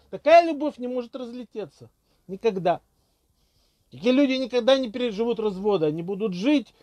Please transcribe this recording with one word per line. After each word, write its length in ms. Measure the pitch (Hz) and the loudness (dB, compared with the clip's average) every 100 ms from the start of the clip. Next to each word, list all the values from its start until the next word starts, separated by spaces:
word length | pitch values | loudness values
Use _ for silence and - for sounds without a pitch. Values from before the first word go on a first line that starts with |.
| - | -14
Такая 340 | 143 285 339 | -2 4 4
любовь 340 | 339 294 294 240 | 2 -2 -4 -6
не 100 | 247 | -8
может 260 | 254 233 | -8 -8
разлететься. 760 | 269 240 247 233 220 170 - 113 _ _ _ - | -10 -12 -12 -14 -12 -12 -14 -20 _ _ _ -14
Никогда. 540 | 196 226 190 175 165 _ _ _ _ _ _ _ _ _ _ _ | -2 -2 0 0 0 _ _ _ _ _ _ _ _ _ _ _
Такие 200 | 123 202 | -4 2
люди 200 | 254 285 | 4 4
никогда 440 | 262 254 247 226 269 | 2 -2 0 4 4
не 140 | 247 | 2
переживут 480 | 240 247 196 233 233 | -4 -4 -2 -2 0
развода. 480 | 214 185 208 196 156 | -2 -2 0 2 2
Они 160 | 156 | -2
будут 320 | 170 196 214 | -6 -4 -4
жить 400 | 175 226 294 220 _ | -2 2 2 0 _